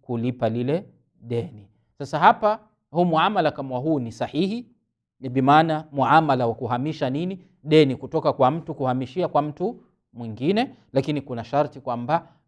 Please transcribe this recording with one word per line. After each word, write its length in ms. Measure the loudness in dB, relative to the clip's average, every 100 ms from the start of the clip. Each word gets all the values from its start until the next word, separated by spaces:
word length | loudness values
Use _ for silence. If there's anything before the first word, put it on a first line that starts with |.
Kulipa 480 | -8 -4 -4 -2 -2
lile 360 | -2 -2 -2 -4 _ _ _
deni. 460 | -8 -6 -6 -10 -20 _ _ -16
Sasa 220 | -8 2
hapa 400 | 4 4 2 -2 _ _ _
huu 140 | 0 2
muamala 460 | 2 2 2 0
kama 260 | -2 -6 -4
huu 220 | -2 -2
ni 120 | -2
sahihi, 540 | -6 -6 -2 -2 -2 -10 _ _ _ _ _
ni 100 | -6
bimaana 560 | 0 6 6 6 0 -4
muamala 560 | -2 4 4 4 2 0
wa 80 | -2
kuhamisha 540 | -4 -4 -4 -4 -4
nini? 300 | -4 -6 -8 -14 _
Deni 320 | 4 6 6 2
kutoka 380 | -4 -2 0
kwa 180 | 2 2
mtu 220 | 2 -6 -6
kuhamishia 520 | -2 -2 -4 -4 -2
kwa 140 | 0
mtu 400 | -2 -2 -6 -6 _ _ _
mwingine, 560 | -14 -12 -4 0 0 -2 -6 _
lakini 280 | -2 -2 -4
kuna 220 | -6 -10
sharti 360 | -2 0 0 -4
kwamba 480 | -8 -6 -2 -4 -4 _